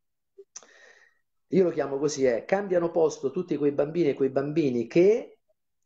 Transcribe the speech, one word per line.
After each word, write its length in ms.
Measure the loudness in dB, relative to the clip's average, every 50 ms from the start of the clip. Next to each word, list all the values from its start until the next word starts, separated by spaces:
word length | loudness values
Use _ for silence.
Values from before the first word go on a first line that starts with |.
| _ _ _ _ _ _ _ -20 -20 _ -20 -20 -20 -20 _ _ -20 -20 _ _ _ _ _ _ _ _ _ _ _ _
io 140 | 2 2 2
lo 60 | 2
chiamo 260 | 0 -2 -4 -4 -2
così, 280 | -2 -2 -2 0 2 2
è: 200 | 2 2 0 -2
cambiano 460 | -2 -2 -2 -2 -2 -2 0 0 0
posto 400 | 2 2 2 2 0 -2 -6 -4
tutti 260 | -4 -6 -4 -4 -2
quei 140 | 0 0 0
bambini 380 | 0 0 -2 -2 -2 0 0 0
e 40 | 0
quei 160 | 0 -2 -2
bambini 560 | 0 -2 -4 -2 -2 -2 0 0 0 -2 -4
che, 520 | 0 2 4 4 4 4 2 -2 -8 -16 _ _ _ _ _ _ _ _ _ _